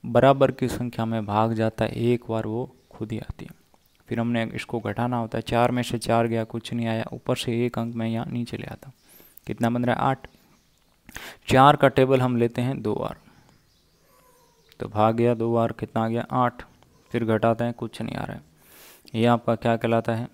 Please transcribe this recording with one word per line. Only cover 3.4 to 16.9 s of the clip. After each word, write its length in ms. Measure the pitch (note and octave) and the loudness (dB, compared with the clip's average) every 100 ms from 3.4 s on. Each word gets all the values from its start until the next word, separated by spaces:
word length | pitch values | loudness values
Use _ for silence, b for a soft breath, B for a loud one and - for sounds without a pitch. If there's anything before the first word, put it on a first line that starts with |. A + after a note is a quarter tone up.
| - | -14
है। 60 | - _ _ _ _ _ | -18 _ _ _ _ _
फिर 120 | A#2 | -4
हमने 240 | A#2 A#2+ A2+ A#2 | 0 -2 -2 -6
इसको 240 | - A#2+ | -6 -6
घटाना 360 | G#2+ G#2 B2 A#2+ | -4 -2 -2 -2
होता 200 | A2+ A2+ | -4 -6
है, 40 | |
चार 280 | - A#2+ A#2+ | -2 2 2
में 100 | B2 | 2
से 140 | A#2+ A#2+ | -2 -4
चार 300 | - A#2 A#2 | 0 2 2
गया, 160 | A2+ A2+ | 0 -4
कुछ 280 | A#2 - | -8 -6
नहीं 140 | A#2+ A#2 | -4 -2
आया, 180 | A2+ - | -4 -6
ऊपर 220 | A#2+ - B2+ | -8 -4 -4
से 300 | - A#2 B2 | -2 0 0
एक 120 | A#2+ | -2
अंक 160 | A#2 A#2 | -6 -4
मैं 120 | A2+ | -4
यहाँ 180 | A2+ A#2+ | -4 -4
नीचे 300 | A#2+ A#2 - | -6 -6 -8
ले 80 | - | -10
आता 220 | A2 - | -12 -16
हूँ, 60 | _ B B B B - | _ B B B B -10
कितना 220 | A2+ A#2 | -2 0
बन 160 | A#2+ B2 | 2 0
रहा 100 | - | 2
है, 60 | |
आठ। 240 | C3+ C3+ - _ _ _ _ _ _ _ - B B B - | 0 -2 -6 _ _ _ _ _ _ _ -20 B B B 2
चार 280 | C3 C#3+ D3 | 6 8 8
का 120 | C3+ | 4
टेबल 320 | C3 C3 C3+ | 6 4 4
हम 140 | B2+ A#2+ | 4 2
लेते 240 | A#2+ B2 | 0 0
हैं 200 | B2 C3 | -4 -2
दो 120 | A2 G#2 | -4 -2
बार, 220 | - - _ b b b _ _ _ _ _ _ _ _ _ _ _ - | -4 -10 _ b b b _ _ _ _ _ _ _ _ _ _ _ -12
तो 80 | G#2+ | -6
भाग 260 | G#2+ A2 A2+ | 2 2 4
गया 180 | A#2 A#2 | 2 2
दो 160 | A2+ | 0
बार, 180 | A#2 A2+ | 2 0
कितना 300 | A#2 A2 A2+ | -2 -6 -2
आ 40 | A2+ | -2
गया, 180 | A#2 - | -2 -2
आठ। 300 | B2+ B2 - - _ _ | 0 0 -2 -20 _ _